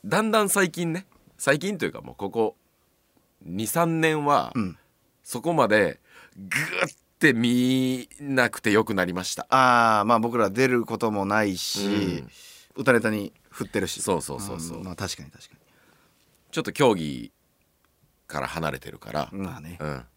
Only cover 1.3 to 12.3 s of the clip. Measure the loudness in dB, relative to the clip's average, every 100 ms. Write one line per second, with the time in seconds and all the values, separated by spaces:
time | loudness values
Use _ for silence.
1.3 | _ 0 0 0 -4 -4 -6 -16 -10 -6
2.3 | 0 0 -2 _ _ _ _ _ _ _
3.3 | _ -10 -6 -2 0 2 2 2 2 4
4.3 | 2 2 -4 -6 -8 _ _ _ _ -12
5.3 | -6 -2 2 4 6 4 0 _ -20 -20
6.3 | -20 -8 -6 -4 -2 -4 -6 _ _ 4
7.3 | 4 2 2 2 2 0 -2 -8 -14 -4
8.3 | 0 0 0 2 2 2 0 -2 -2 -6
9.3 | -8 0 4 6 6 6 4 4 2 2
10.3 | 0 0 2 2 2 -2 -2 -2 0 0
11.3 | 2 2 -2 -4 -4 -2 0 -2 -4 -10